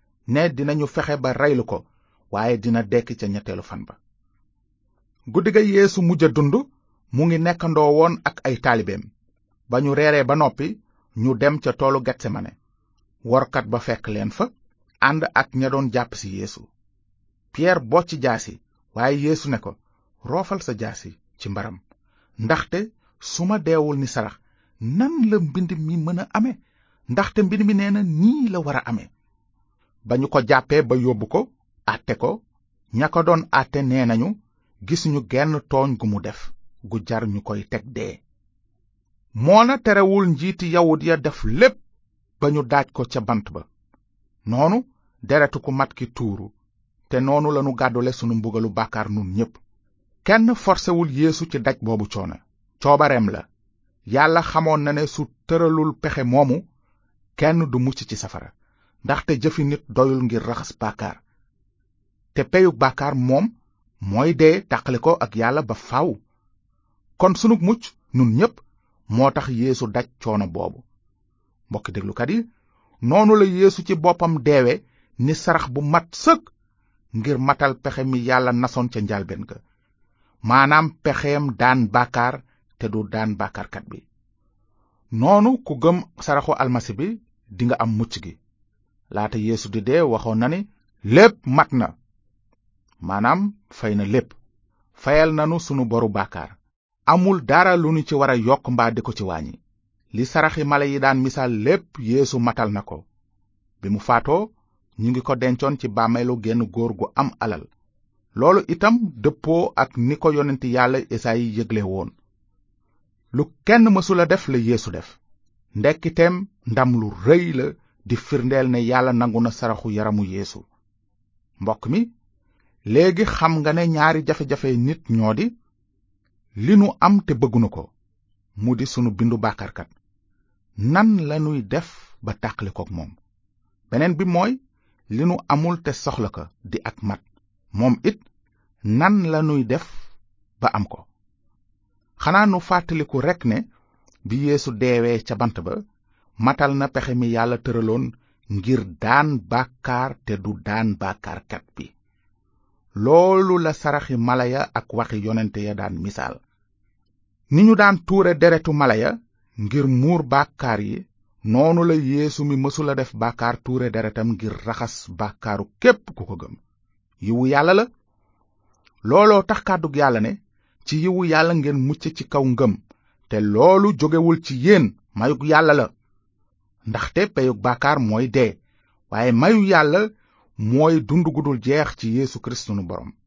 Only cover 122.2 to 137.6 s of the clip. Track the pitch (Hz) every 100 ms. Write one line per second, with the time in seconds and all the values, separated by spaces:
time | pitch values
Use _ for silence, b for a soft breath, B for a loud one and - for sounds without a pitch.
122.2 | _ _ _ _ _ _ 104 135 185 170
123.2 | 214 - 160 160 151 165 170 156 156 156
124.2 | 156 151 139 143 135 120 131 160 - 113
125.2 | 110 110 240 233 _ _ _ _ _ _
126.2 | _ _ _ 98 131 208 202 - 185 202
127.2 | - 123 127 117 110 - - _ _ _
128.2 | _ _ _ 101 117 117 131 127 120 95
129.2 | 117 113 110 - 95 - 87 _ _ _
130.2 | _ _ _ _ _ 101 113 180 220 196
131.2 | 147 156 151 143 98 156 170 - - -
132.2 | 107 - 110 - 101 - - 85 80 -
133.2 | _ _ _ _ _ _ _ - 208 156
134.2 | 190 175 208 262 _ _ _ _ - 107
135.2 | 170 180 - 147 170 170 151 - 143 -
136.2 | 101 - 76 _ 87 - 107 - 104 95
137.2 | _ _ _ _